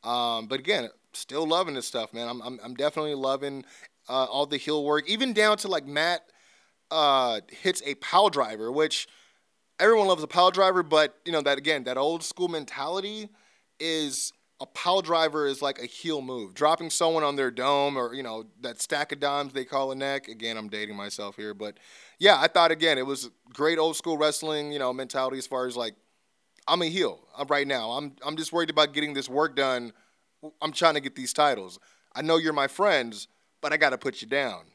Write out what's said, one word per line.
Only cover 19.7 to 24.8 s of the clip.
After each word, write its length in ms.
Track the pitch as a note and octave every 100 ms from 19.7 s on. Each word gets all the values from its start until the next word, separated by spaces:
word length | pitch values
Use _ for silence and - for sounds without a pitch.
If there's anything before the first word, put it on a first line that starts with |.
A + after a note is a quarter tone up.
| C#3 C3+
a 40 | C3+
neck. 320 | C3+ C#3 C3+
Again, 300 | A2+ A2+ A2+
I'm 120 | G#2+
dating 260 | G#2+ G#2+ G#2
myself 400 | G2+ - G#2 G2+
here, 180 | G#2+
but 260 | G2+ G#2 - - - - _
yeah, 180 | F#3+ E3+
I 80 | D#3+
thought, 240 | - E3+
again, 260 | D#3+ E3 C#3+
it 80 | C3
was 240 | C#3 B2 _ _
great 280 | A#2+ D3+ E3
old 160 | D#3+ D#3
school 220 | - D#3
wrestling, 540 | D3+ D3 D#3 D3+ D3
you 80 | D3